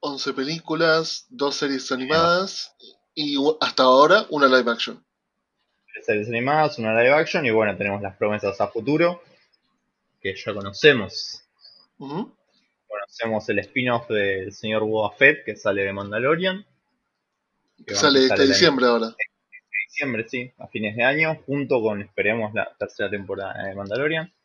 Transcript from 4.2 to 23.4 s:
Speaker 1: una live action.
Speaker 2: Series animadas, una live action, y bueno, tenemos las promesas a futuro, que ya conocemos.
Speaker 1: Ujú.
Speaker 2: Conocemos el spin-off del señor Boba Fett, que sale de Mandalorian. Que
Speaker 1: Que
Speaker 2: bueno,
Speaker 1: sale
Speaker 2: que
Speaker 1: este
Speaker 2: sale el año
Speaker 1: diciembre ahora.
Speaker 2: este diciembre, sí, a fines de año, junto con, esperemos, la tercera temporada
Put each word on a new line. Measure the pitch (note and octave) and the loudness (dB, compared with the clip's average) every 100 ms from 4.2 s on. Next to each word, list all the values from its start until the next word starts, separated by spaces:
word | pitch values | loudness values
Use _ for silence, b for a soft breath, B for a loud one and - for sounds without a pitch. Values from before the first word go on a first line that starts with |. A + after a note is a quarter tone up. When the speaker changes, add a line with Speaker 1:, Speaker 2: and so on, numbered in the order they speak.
| G#3+ | 2
Speaker 1:
una | D3+ C#3 | 2 4
live | B2+ A#2+ | 4 2
action. | A#2 - - _ _ _ _ _ _ _ _ _ - | -2 -6 -10 _ _ _ _ _ _ _ _ _ -16
Speaker 2:
Series | - G#2+ G#2+ | -2 -2 -2
animadas, | A#2 B2 D3+ D#3 - | -4 0 2 2 0
una | A2 A2+ | 0 4
live | A#2+ | 4
action, | C#3+ D#3+ F#3+ C#3 | 4 2 0 2
y | |
bueno, | A2 G#2+ F#2 | 2 2 0
tenemos | G2+ G2 | -4 -4
las | G2+ - | -6 -4
promesas | G#2 G#2 G#2 F#2+ | -2 0 -2 -2
a | G#2 | -4
futuro, | A#2 G#2+ D3+ E3+ F3+ b b b _ _ _ _ _ _ _ | -2 -2 2 2 0 b b b _ _ _ _ _ _ _
que | G2 F#2+ | -10 -8
ya | - | -8
conocemos. | G#2 G2+ G2 D3+ C3+ F#2 - - - _ _ b b b _ | -8 -8 4 4 4 0 -10 -12 -14 _ _ b b b _
Speaker 1:
Ujú. | C#3 D3+ C4 _ _ _ _ _ _ | -12 -10 -10 _ _ _ _ _ _
Speaker 2:
Conocemos | G#2 G2+ - A#2 G#2+ G#2+ | -12 -12 -8 -4 -4 -2
el | G#2 | -4
spin-off | G2 - B2 A#2+ - | -2 -4 -2 -2 -2
del | G#2+ G2 F#2+ F#2+ | -2 0 -2 -6
señor | G2 A2+ A2 | -10 -4 -2
Boba | G#2+ G#2+ G#2+ - | 0 0 -2 4
Fett, | C#3 D3 - | 4 4 -4
que | G#2 | -6
sale | A2 G2 | -2 0
de | G2 | -2
Mandalorian. | G2 G2+ G#2 B2+ E3 F#3 F#3 G#3 _ _ _ _ _ _ _ _ _ _ _ - | -4 -6 -2 0 0 0 -4 -12 _ _ _ _ _ _ _ _ _ _ _ -8
Que | |
Speaker 1:
Que | |
Speaker 2:
bueno, | G2+ | 0
Speaker 1:
sale | D3+ C3+ | 4 4
Speaker 2:
que | C3 | 4
Speaker 1:
este | |
Speaker 2:
sale | C3 | 4
el | C#3 | 4
año | |
Speaker 1:
diciembre | C3 E3+ C#3 B2 | 4 4 4 2
ahora. | A#2 A2+ A2+ | 2 0 -8
Speaker 2:
este | - _ _ - _ - - | -14 _ _ -20 _ -12 -10
diciembre, | - C#3+ A2+ A2 | -8 -6 -6 -6
sí, | B2+ B2 _ | -8 -10 _
a | A#2+ | -14
fines | A2+ G#2+ A2 | -6 -6 0
de | |
año, | A#2+ C#3+ D#3+ D#3 - | 0 2 0 -2 -4
junto | C#3 C3+ C3+ | -6 0 0
con, | A2 G#2 | 0 -2
esperemos, | G2+ - G2 A2+ G#2+ | -8 -4 -2 0 -2
la | G#2+ G2 _ | -4 -6 _
tercera | G2+ - G2+ | -10 -6 -6
temporada | G2+ G2 G2 | -6 -8 -8